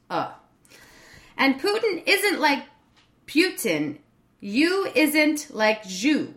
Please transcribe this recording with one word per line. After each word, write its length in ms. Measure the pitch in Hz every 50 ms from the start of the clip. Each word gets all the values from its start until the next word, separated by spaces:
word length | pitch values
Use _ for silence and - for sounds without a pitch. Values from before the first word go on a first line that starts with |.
| _ -
uh. 220 | 180 165 139 - - - _ _ _ _ _ _ - - - - - - - - - - - - -
And 220 | - 247 269 262 -
Putin 440 | - 392 415 453 - 440 370 320 -
isn't 340 | - 381 392 415 415 339 240
like 260 | 277 302 277 262 - - _ _ _ _ _ _ _ _ _ _ _
Pyutin. 720 | - - 294 359 370 - - - 220 165 151 151 147 - - _ _ _ _ _ _ _ _
U 500 | - 202 202 247 302 339 381 392 392 - -
isn't 520 | 247 311 294 294 311 302 302 302 294 - -
like 320 | - 214 214 220 214 214 -
Zhu 500 | 190 185 185 202 285 302 233 139 - -